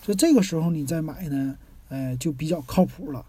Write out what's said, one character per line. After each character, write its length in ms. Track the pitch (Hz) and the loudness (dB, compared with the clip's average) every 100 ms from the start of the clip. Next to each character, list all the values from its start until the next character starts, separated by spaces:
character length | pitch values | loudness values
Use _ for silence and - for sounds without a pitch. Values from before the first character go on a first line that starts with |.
所 100 | - | -2
以 40 | 196 | 2
这 180 | 330 | 6
个 80 | 277 | 6
时 140 | 190 165 | 4 0
候 160 | 170 | 0
你 120 | 160 | 0
再 160 | 135 165 | -2 -4
买 280 | 156 165 165 | -4 -8 -4
呢， 280 | 139 135 135 - - - | -2 -2 -6 -18 -20 -10
哎， 260 | 135 131 127 | -6 -4 -2
就 120 | 165 | -4
比 160 | 139 156 | -4 -2
较 120 | 170 | -2
靠 220 | 127 185 | 0 2
谱 280 | 180 - 269 | 2 0 -10
了 120 | 127 | -10